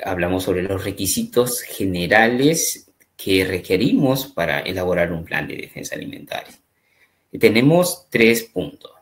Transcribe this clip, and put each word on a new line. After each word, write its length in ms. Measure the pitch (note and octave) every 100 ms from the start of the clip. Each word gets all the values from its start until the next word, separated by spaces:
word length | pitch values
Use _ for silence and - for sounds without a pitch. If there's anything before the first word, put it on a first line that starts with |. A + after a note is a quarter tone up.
Hablamos 400 | - F#2 F2 F#2
sobre 180 | F#2 F2+
los 220 | F#2 F#2+
requisitos 800 | G2+ F#2+ F#2+ A#2+ A#2 - B2 -
generales 1300 | - - G2+ F2 F2 G#2 A2+ B2 C#3 E3 - - - _ _ -
que 280 | - F#2+
requerimos 840 | F#2 F#2 - F#2+ A#2+ B3+ C3 C3+ -
para 340 | - E2 C#2+
elaborar 500 | - F#2 F2+ F2 E2+
un 140 | E2+
plan 240 | E2 D#2 C#2+
de 80 | C2+
defensa 400 | - - - -
alimentaria. 580 | - - - - - - _ _ _ _ _ _ _
Y 60 | -
tenemos 680 | A2+ A2 C3+ E3+ F3 - _
tres 360 | A#2 A2+ A#2
puntos, 480 | - - - - - _